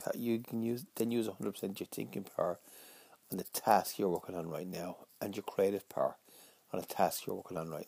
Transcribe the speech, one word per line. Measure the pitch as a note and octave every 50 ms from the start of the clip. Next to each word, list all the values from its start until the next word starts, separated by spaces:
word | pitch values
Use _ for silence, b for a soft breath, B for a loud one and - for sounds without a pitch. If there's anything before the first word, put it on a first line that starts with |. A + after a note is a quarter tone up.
| - - -
you | - A#2+ A#2 A2+ A2+
can | B2 - A#2 A2+
use, | A2+ A#2 A#2+ B2 F3+ - -
then | - A2+ A#2
use | A#2 A#2 A2 G#2+
a | G2
hundred | - G#2+ G#2 -
percent | - - G2 G2 -
your | F#2+ -
thinking | - - G2+ - - G#2 F#2+
power | - - - E2+ F2 F2 - B B B B B B B B B B B B B -
on | - F#3
the | -
task | - - - - A#2+ G#2+ F#2+ F2+ - - -
you're | G#2 F#2+
working | E2+ E2 - - F#2
on | F2 E2 E2
right | D#2 D2+ F2+ F#2
now, | F2 E2 E2+ F#2 - - - - - -
and | - G2+ G2
your | G#2+ -
creative | - - - G2 G2 G2+ F#2+ - -
power | - - C2 C#2 - - _ B B B B B B B B B
on | - F2+
the | E2
task | - - - F#2+ E2 - - -
you're | F#2+ F#2+
working | F#2+ - - F2+ E2
on | D#2+ D#2+
right | D#2 D2+ -